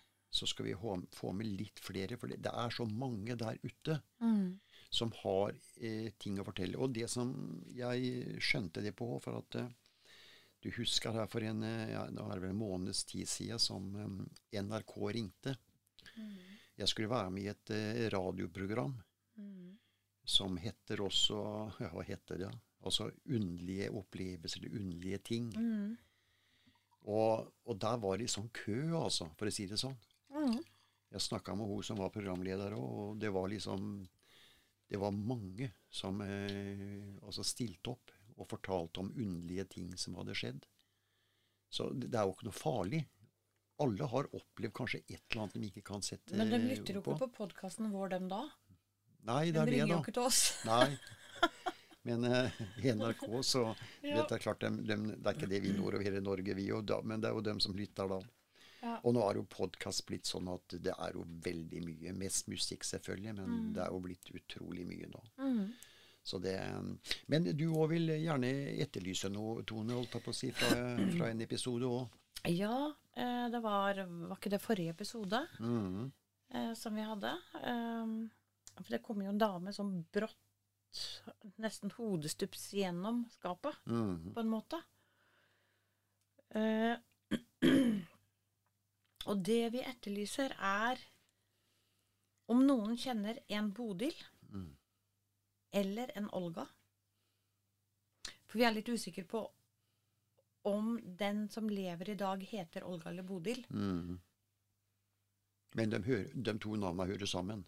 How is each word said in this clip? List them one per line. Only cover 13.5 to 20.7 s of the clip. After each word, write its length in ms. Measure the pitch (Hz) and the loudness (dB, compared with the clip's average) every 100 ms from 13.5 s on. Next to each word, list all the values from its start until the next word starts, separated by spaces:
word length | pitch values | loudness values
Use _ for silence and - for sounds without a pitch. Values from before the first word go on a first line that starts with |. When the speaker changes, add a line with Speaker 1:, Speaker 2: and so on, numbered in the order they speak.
| 110 | 2
Speaker 1:
som, 360 | - 101 98 101 | 2 2 -4 -6
eh, 640 | 104 98 101 - _ 104 | -6 -6 -8 -12 _ -4
N 120 | 101 | -2
R 120 | 107 | -2
K 260 | - 101 101 | -4 -2 -2
ringte. 440 | 117 98 - 135 135 _ _ _ - - 226 | 0 -4 -6 -6 -6 _ _ _ -20 -18 -12
Speaker 2:
Mm. 220 | 214 190 185 202 - - | -12 -12 -16 -20 -18 0
Speaker 1:
Jeg 100 | 95 | 0
skulle 220 | - 107 | 2 2
være 220 | 123 92 | 2 0
med 120 | 95 | -2
i 40 | 101 | -4
et, 220 | 104 - | -6 -2
eh, 380 | 107 107 120 110 | 0 0 0 2
radioprogram 920 | 98 92 92 95 92 95 113 139 127 - _ _ 220 | 2 2 -2 -4 -4 -2 0 -2 -4 -12 _ _ -16
Speaker 2:
Mm. 400 | 202 190 180 196 _ _ _ _ - | -14 -14 -16 -18 _ _ _ _ 0
Speaker 1:
som 320 | - 98 90 | 2 2 0
heter 400 | 101 | -4